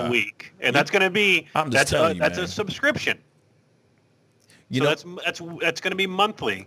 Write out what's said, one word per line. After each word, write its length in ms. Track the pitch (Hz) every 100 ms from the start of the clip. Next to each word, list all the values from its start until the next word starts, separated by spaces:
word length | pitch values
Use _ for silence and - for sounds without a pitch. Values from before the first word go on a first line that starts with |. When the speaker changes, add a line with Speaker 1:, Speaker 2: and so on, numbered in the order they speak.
| 85
Speaker 1:
a 20 |
week, 440 | 120 - - - -
and 160 | 131 143
that's 160 | -
gonna 180 | 202 190
be, 380 | 196 202 175 - 151
Speaker 2:
I'm 160 | 156
just 20 |
Speaker 1:
that's 180 | 127 143
a, 20 | 151
Speaker 2:
telling 200 | 160 160
you, 40 |
Speaker 1:
that's 160 | 151 175
a 40 |
Speaker 2:
man. 60 | 175
Speaker 1:
subscription. 680 | - 202 - 285 302 - 104 _ _ _ _ _ _ _ _ _ _ _ _ _ - -
Speaker 2:
You 100 | 127
Speaker 1:
So 40 | 143
Speaker 2:
know 40 |
Speaker 1:
that's, 160 | 156 175 180 170 -
that's, 20 | 170 165
that's 200 | 175 -
gonna 140 | 185 190
be 120 | 190
monthly 580 | 185 214 208 117 95